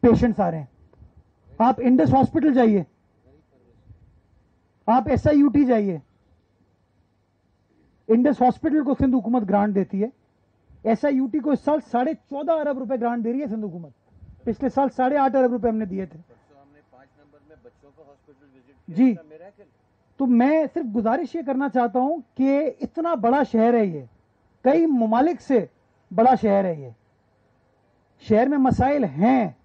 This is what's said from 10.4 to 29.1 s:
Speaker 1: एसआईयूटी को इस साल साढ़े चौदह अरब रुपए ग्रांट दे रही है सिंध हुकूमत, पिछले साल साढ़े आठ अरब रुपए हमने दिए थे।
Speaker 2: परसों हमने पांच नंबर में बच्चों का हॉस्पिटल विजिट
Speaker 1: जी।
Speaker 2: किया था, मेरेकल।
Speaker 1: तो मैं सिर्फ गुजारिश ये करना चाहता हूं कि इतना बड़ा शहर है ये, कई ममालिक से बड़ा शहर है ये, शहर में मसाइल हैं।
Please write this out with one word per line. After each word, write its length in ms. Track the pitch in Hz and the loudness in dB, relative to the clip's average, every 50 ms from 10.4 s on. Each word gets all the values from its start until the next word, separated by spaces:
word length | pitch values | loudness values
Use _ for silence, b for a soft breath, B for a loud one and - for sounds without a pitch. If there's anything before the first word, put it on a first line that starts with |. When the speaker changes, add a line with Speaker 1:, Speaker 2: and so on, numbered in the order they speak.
| _ _ _ _ _ _ - - _ | _ _ _ _ _ _ -20 -10 _
Speaker 1:
एसआईयूटी 540 | 214 226 - - 294 285 262 262 247 202 302 | -2 -2 0 0 -2 0 0 -2 -2 -4 -4
को 140 | 233 302 285 | -2 -2 -4
इस 120 | - - | -2 -2
साल 140 | - 302 311 | -2 -2 -2
साढ़े 320 | - - - 240 254 254 294 | -4 -4 -4 -2 -2 -2 -4
चौदह 400 | - _ _ 277 277 302 294 330 | -8 _ _ -12 -10 -4 -2 -2
अरब 240 | 320 294 294 277 262 | -2 -2 -4 -6 -6
रुपए 180 | 269 208 269 247 | -6 -6 -6 -4
ग्रांट 260 | 233 233 240 240 220 | -4 -4 -4 -4 -4
दे 80 | 226 | -4
रही 100 | 240 269 | -4 -4
है 60 | 302 233 | -6 -6
सिंध 160 | 208 226 214 | -8 -8 -8
हुकूमत, 280 | 202 160 175 170 143 _ _ _ _ _ _ - - - _ _ | -10 -12 -14 -16 -18 _ _ _ _ _ _ -20 -20 -20 _ _
पिछले 240 | - 220 - 277 254 | -8 -8 -4 -4 -4
साल 200 | - - 277 262 | -2 0 -2 -2
साढ़े 260 | - - 254 254 285 294 | 0 -2 -2 0 0 0
आठ 180 | 269 262 233 | 0 0 2
अरब 160 | 269 254 247 | 2 2 2
रुपए 180 | 240 247 202 233 | 0 0 -2 -2
हमने 160 | 220 220 220 | -2 -2 -6
दिए 200 | 190 185 190 190 | -6 -8 -10 -10
थे। 20 | 170 | -12
Speaker 2:
परसों 500 | - 160 175 _ 160 _ _ _ 143 139 | -14 -20 -20 _ -20 _ _ _ _ _
हमने 200 | 139 139 147 147 147 _ | _ _ _ _ _ _
पांच 160 | 131 127 135 139 | _ -20 -20 _
नंबर 300 | _ 147 147 147 143 147 143 147 | _ _ _ _ _ _ _ _
में 80 | 156 143 117 | -20 _ _
बच्चों 240 | 123 _ _ _ 143 | -20 _ _ _ -20
का 140 | 139 151 160 | _ _ -20
हॉस्पिटल 420 | 139 143 135 _ _ 143 131 147 | _ -20 _ _ _ -20 _ _
विजिट 500 | 143 131 135 123 127 143 _ _ - 165 175 | _ _ -20 _ _ _ _ _ -10 0 2
Speaker 1:
जी। 80 | 254 | 2
Speaker 2:
किया 180 | 254 220 165 160 | 2 2 -2 -10
था, 40 | 151 | -20
मेरेकल। 340 | 156 160 170 196 _ _ 202 _ _ _ _ _ _ _ _ _ _ _ | -20 -20 -20 -20 _ _ -20 _ _ _ _ _ _ _ _ _ _ _
Speaker 1:
तो 60 | 277 | -2
मैं 420 | 247 247 233 240 277 302 320 311 269 | 0 2 2 2 2 2 0 0 -2
सिर्फ 200 | _ 339 339 233 | _ -8 -8 -6
गुजारिश 460 | 202 240 202 226 233 320 349 240 - | -6 -4 -2 -2 -2 -2 -4 -8 -10
ये 80 | 339 294 | -10 -6
करना 260 | 240 269 262 277 277 | -6 -4 -4 -4 -4
चाहता 300 | - 254 240 240 - 254 | -2 -2 -2 0 -2 -2
हूं 200 | 254 277 320 330 247 _ _ - | -2 -2 -4 -6 -8 _ _ -2
कि 280 | 262 269 277 285 311 285 - _ 285 | 0 0 0 0 -2 -4 -6 _ -12
इतना 320 | - _ - 320 339 339 262 | -12 _ -6 -4 -4 -4 0
बड़ा 260 | 196 233 254 285 269 | 0 0 2 2 0
शहर 300 | - - 226 220 233 240 | 0 0 2 2 4 4
है 120 | 233 214 196 | 2 0 0
ये, 200 | 160 147 131 120 _ _ _ _ _ _ _ _ _ _ _ | -4 -8 -12 -16 _ _ _ _ _ _ _ _ _ _ _
कई 200 | 254 285 339 330 320 | 0 2 2 2 2
ममालिक 520 | 285 247 226 214 220 233 269 339 339 - | 2 0 0 0 2 2 2 0 -2 -4
से 260 | - - 277 233 175 - _ _ _ _ _ _ _ _ | -4 0 0 0 0 -2 _ _ _ _ _ _ _ _
बड़ा 240 | 185 180 226 254 262 | -2 2 4 4 4
शहर 300 | 214 - 214 196 196 196 | 2 2 0 0 2 0
है 160 | 185 165 151 | -2 -6 -8
ये, 120 | 139 123 113 _ _ _ _ _ _ _ _ _ _ _ _ _ _ _ _ _ _ _ _ _ _ _ _ _ - | -10 -18 -20 _ _ _ _ _ _ _ _ _ _ _ _ _ _ _ _ _ _ _ _ _ _ _ _ _ -4
शहर 240 | - 214 208 240 269 | 0 2 2 2 2
में 80 | 294 285 | 0 0
मसाइल 460 | 262 262 - - 240 262 285 294 247 | 2 0 2 0 0 0 0 -2 -2
हैं। 500 | 175 | -4